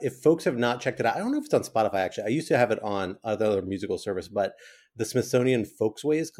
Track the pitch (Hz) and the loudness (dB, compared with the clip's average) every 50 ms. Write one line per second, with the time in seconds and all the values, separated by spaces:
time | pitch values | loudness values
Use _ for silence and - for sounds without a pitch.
0 | 143 127 127 - - 151 165 170 - 185 131 117 120 120 123 123 - 131 - - | -4 -6 -2 2 4 4 4 4 2 0 0 2 0 0 0 -2 -4 -4 -2 0
1 | 113 113 - 160 202 247 294 302 - - 156 117 104 - - 110 107 101 101 95 | 0 0 0 0 -2 -2 -2 -4 -2 0 0 0 2 0 0 2 2 2 2 0
2 | 92 90 - 113 104 110 131 156 147 - 156 120 120 107 110 - - 104 101 98 | 0 -2 -2 -4 -2 -2 -2 -2 0 2 2 4 4 4 2 0 -2 -2 -2 -2
3 | 95 92 95 - - 113 107 98 110 107 101 95 92 92 98 90 101 101 95 90 | -2 -4 -6 -6 -4 -4 -2 0 2 2 2 0 0 -2 -6 -4 -4 -4 -4 -4
4 | - 104 95 92 82 90 101 104 98 95 - - - - - - _ _ _ 117 | -4 -4 -6 -6 -6 -4 -2 -2 -2 -2 -4 -10 -20 -20 -20 -20 _ _ _ -6
5 | 110 - - 123 113 - - 123 123 131 127 113 101 - - - 110 110 - - | -4 -2 0 -2 0 2 2 2 4 4 2 0 0 -4 -2 -2 -2 -2 -2 -2
6 | - 147 151 160 160 - - - | -2 0 0 0 -2 -4 -10 -6